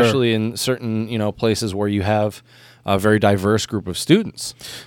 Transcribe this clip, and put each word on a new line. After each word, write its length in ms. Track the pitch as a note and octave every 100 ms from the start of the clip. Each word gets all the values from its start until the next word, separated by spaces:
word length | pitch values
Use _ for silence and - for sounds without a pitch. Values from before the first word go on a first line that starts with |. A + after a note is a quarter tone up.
especially 340 | A#2 C3 A#2+ A2
in 200 | A2 -
certain, 540 | - B2+ A#2 A2 A2
you 80 | A#2
know, 140 | G#2
places 420 | - A2+ G#2 A2+
where 140 | F#2+ G#2
you 160 | G2+
have 400 | G2 G#2+ G#2+ - _ - - _ -
a 140 | G2
very 180 | G#2+ G#2+
diverse 480 | G2+ G2+ G2 G#2+ -
group 220 | G#2+ F#2
of 100 | E2+
students. 560 | - G3 G#3 - - - - -